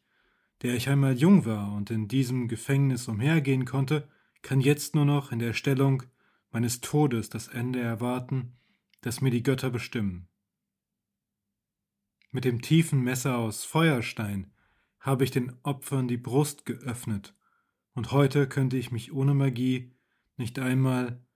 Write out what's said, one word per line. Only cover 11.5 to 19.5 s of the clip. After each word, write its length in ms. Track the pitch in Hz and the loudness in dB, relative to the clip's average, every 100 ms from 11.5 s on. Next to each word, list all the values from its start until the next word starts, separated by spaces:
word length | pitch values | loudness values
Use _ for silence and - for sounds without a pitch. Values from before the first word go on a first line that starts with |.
| _ _ _ _ _ _ _ _ | _ _ _ _ _ _ _ _
Mit 160 | 127 131 | -4 -2
dem 160 | 117 | -2
tiefen 400 | - 160 165 139 | 4 4 4 2
Messer 360 | 123 131 139 123 | 2 0 0 0
aus 280 | 113 104 - | -2 -4 -2
Feuerstein 840 | 160 165 127 117 - 107 98 95 _ _ _ _ _ | 2 4 2 -2 -6 -4 -4 -8 _ _ _ _ _
habe 240 | - 131 | -2 0
ich 60 | 131 | 0
den 260 | 135 123 - | -2 -4 -6
Opfern 460 | 143 135 - 135 123 | -8 -8 -4 -4 -2
die 100 | 120 | -4
Brust 480 | 120 127 147 - - | -2 0 0 -4 -10
geöffnet, 680 | 117 131 117 - 101 - _ _ _ _ _ _ | -10 -8 -8 -6 -8 -8 _ _ _ _ _ _
und 180 | - 117 | -10 0
heute 380 | 135 139 147 135 | 4 4 4 0
könnte 260 | 139 131 127 | 0 0 -2
ich 160 | 117 | -4
mich 220 | 117 - | -8 -8
ohne 220 | 139 135 139 | -2 0 2
Magie 580 | 139 | 2